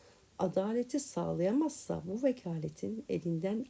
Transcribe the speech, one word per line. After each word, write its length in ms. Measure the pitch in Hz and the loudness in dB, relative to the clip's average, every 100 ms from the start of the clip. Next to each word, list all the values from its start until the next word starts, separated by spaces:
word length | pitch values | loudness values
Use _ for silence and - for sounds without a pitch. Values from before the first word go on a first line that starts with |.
| - - - - | -20 -20 -14 -2
adaleti 640 | 185 185 202 233 247 285 | 2 2 2 0 0 0
sağlayamazsa 1000 | - 175 170 160 185 269 311 - - 165 160 | 0 0 0 2 4 4 2 0 -4 -4 -4
bu 160 | 214 | 0
vekaletin 840 | 269 247 175 165 156 - 196 220 - | 2 2 -2 -4 -4 -4 -6 -6 -4
elinden 580 | 175 170 165 185 220 | -2 0 0 0 -2